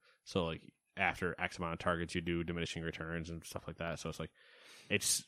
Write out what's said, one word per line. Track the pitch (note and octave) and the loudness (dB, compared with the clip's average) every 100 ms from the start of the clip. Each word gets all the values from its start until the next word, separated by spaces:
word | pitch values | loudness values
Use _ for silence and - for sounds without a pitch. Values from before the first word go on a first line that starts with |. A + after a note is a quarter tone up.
| - _ | -20 _
So, | - G2 | -2 2
like, | E2 E2 - - _ - | 2 0 -8 -20 _ 2
after | F2+ D2+ F2+ - | 2 4 0 0
X | F2 - | -2 0
amount | E2+ | -2
of | E2+ | 0
targets, | F2+ E2+ E2+ | 2 2 2
you | F2+ | 0
do | E2+ E2+ | 2 2
diminishing | E2 E2+ E2 E2 | 2 0 -2 -2
returns | E2 - D#2+ E2+ E2 | -4 -4 -4 -2 -4
and | E2 | -6
stuff | - - - | -6 -8 -6
like | E2 | -4
that. | E2+ D#2+ | -4 -2
So | E2 | -4
it's | D#2+ | -4
like, | D#2+ - - - - - - | -6 -10 -20 -20 -20 -10 2
it's, | G#2 - - | 4 4 2